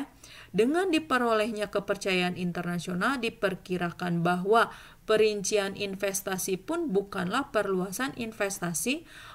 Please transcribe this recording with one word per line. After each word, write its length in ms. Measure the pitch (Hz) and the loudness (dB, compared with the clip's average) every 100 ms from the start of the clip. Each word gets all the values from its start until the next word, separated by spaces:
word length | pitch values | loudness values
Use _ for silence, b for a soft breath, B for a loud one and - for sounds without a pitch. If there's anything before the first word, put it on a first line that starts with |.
| 277 B B B B | -2 B B B B
Dengan 400 | 180 233 320 392 | 2 4 4 2
diperolehnya 800 | 311 311 254 233 220 214 214 202 | 2 2 2 4 2 2 -2 -2
kepercayaan 640 | 202 190 196 202 185 180 175 | -2 -2 -4 0 2 0 0
internasional, 800 | 180 170 175 175 165 180 214 277 | -2 -2 -4 -4 -4 -2 0 0
diperkirakan 1040 | 226 226 196 190 - 180 175 - 180 170 | -4 -2 -2 -2 -4 -2 -2 -4 -2 0
bahwa 480 | 170 180 190 226 214 B B B - | 2 2 4 6 4 B B B 2
perincian 640 | 214 214 208 196 214 196 | 4 6 2 0 0 0
investasi 880 | 196 202 190 202 196 - 190 190 185 | -4 -6 -2 -2 -2 -4 -4 -2 -4
pun 320 | - 339 330 | -2 -4 0
bukanlah 560 | 190 196 196 175 233 285 | 0 0 -4 -2 -2 0
perluasan 640 | 220 202 190 185 185 269 | 0 0 0 -2 -4 -4
investasi, 960 | 277 226 220 196 190 170 170 240 302 B B B | -4 -8 -4 -4 -2 -4 -2 -2 -2 B B B